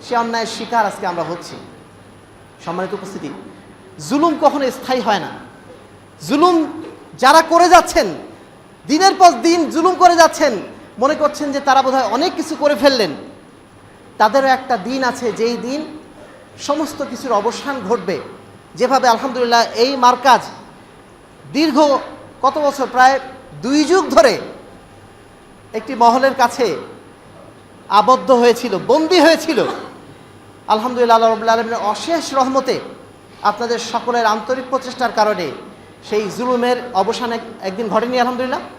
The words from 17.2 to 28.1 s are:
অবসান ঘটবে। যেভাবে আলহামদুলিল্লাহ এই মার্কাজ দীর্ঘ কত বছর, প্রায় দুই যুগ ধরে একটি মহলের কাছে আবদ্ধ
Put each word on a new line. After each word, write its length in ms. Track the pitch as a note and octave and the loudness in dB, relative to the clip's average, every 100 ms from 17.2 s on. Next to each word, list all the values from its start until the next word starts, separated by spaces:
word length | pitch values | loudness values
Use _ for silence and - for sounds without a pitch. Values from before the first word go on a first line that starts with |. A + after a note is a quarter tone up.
| C4+ | -2
অবসান 480 | G#3+ G#3 A3+ C#4 C4+ F#3 | -2 -2 -6 -8 -8 -4
ঘটবে। 300 | A#3 F3+ E3 - - - - - | -4 -4 -8 -8 -18 -20 -20 -20
যেভাবে 340 | D#3 A#3 C4 B3+ | -4 0 2 2
আলহামদুলিল্লাহ 560 | A3+ C4+ B3 A#3+ A#3 A3+ | 2 -2 -4 0 2 0
এই 220 | G#3+ B3 C#4 | 0 0 4
মার্কাজ 440 | B3 B3 C4+ A3+ - - - - - - - - - - - | 4 4 4 2 2 -18 -20 -20 -20 -20 -20 -20 -20 -20 -8
দীর্ঘ 280 | D#3 D#4 C4+ D4 C4+ - - - - | -2 0 2 2 2 -2 -16 -20 -4
কত 160 | C4 D4 | -2 0
বছর, 280 | D4 C#4 A#3+ | -2 -2 -4
প্রায় 280 | B3 B3+ C4+ - - - D3 | 4 4 4 -4 -18 -20 -10
দুই 220 | F#3+ C#4+ | -2 0
যুগ 240 | C#4+ F#4 D4 | 2 2 2
ধরে 320 | - C#4+ E3 - - - - - - - - - - - - - | 4 4 2 -8 -16 -20 -20 -20 -20 -20 -20 -20 -20 -20 -20 -12
একটি 200 | A3+ A3 | -10 -8
মহলের 400 | B3+ A#3 B3 C4+ | 2 4 4 2
কাছে 420 | C4+ A#3+ - A#3 C#3+ - - - - - - - - - - - | 2 -2 0 -2 -2 -10 -20 -20 -20 -20 -20 -20 -20 -20 -20 0
আবদ্ধ 420 | G3 G#3+ | 2 4